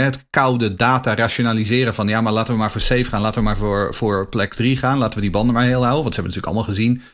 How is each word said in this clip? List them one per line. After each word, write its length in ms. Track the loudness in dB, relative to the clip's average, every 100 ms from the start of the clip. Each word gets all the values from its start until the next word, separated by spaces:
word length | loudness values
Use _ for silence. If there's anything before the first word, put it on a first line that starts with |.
het 220 | 0 -2 -2
koude 440 | 2 2 2 0 2
data 400 | 2 2 0 0
rationaliseren 800 | 0 0 0 0 0 2 0
van, 140 | 0 0
"Ja, 140 | 0
maar 120 | 0
laten 200 | 0 0
we 60 | 0
maar 120 | -2
voor 100 | -2
safe 220 | 0 0
gaan. 180 | 0 0
Laten 180 | 0 0
we 60 | 0
maar 100 | 0
voor, 360 | 0 0 -2
voor 340 | -2 -2 0 -2
plek 240 | -2 -4
drie 240 | -2 0 0
gaan. 200 | 0 0
Laten 180 | -2 -2
we 60 |
die 80 | -2
banden 220 | 2 2
maar 100 | 2
heel 200 | 2 2
houden." 200 | 2 0
Want 100 | -2 -4
ze 60 |
hebben 140 | -6 -6
natuurlijk 320 | -4 -4 -2
allemaal 80 | 0
gezien. 260 | 0 0 -4